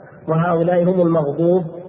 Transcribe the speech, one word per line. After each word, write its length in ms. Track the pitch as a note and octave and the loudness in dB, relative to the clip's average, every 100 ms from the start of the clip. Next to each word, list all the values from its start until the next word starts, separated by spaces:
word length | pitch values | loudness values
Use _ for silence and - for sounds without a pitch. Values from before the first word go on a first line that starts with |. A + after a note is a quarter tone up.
| - - - | -20 -16 -4
وهؤلاء 560 | D#3+ F3 E3 E3+ F3+ | -2 0 0 2 2
هم 160 | F3 F#3 E3+ | 2 2 2
المغضوب 560 | E3 C#3+ C#3+ E3+ F#3 E3+ - | 2 -2 0 0 0 -2 -10